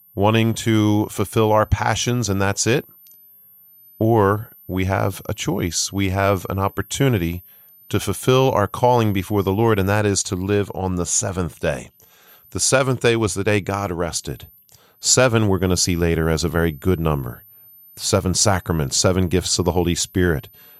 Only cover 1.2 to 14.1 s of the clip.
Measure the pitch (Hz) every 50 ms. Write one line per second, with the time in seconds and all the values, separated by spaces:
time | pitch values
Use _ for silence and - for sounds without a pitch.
1.2 | 104 - - 117 110 107 107 107 107 - - - 113 117 113 104 - 123 120 123
2.2 | 117 101 98 95 98 98 101 - - 113 117 151 - - _ _ _ _ _ _
3.2 | _ _ _ _ _ _ _ _ _ _ _ _ _ _ _ _ 107 110 117 113
4.2 | 101 95 101 110 113 - - _ _ - 90 92 95 92 98 101 110 101 92 -
5.2 | - - - - - - 160 202 - 87 82 - - - - 98 98 95 92 98
6.2 | 98 98 101 95 87 - - 98 98 98 - - 98 - - - 139 135 123 101
7.2 | 85 82 85 87 - _ _ _ _ _ _ _ _ _ - 104 - - 95 -
8.2 | - - 127 131 131 131 - - 104 - - - - 123 123 120 113 107 98 98
9.2 | 92 - 107 101 92 92 95 101 117 117 110 98 92 95 101 107 104 104 101 92
10.2 | - - 104 90 92 98 104 101 101 - - - 92 92 92 90 87 - - -
11.2 | 110 107 92 92 90 80 - - - 82 71 65 - - _ _ _ _ _ _
12.2 | _ _ - _ _ _ - 95 - - - 131 135 131 131 117 - 123 117 113
13.2 | 113 101 - 98 98 107 104 104 90 - 98 101 101 98 90 82 87 82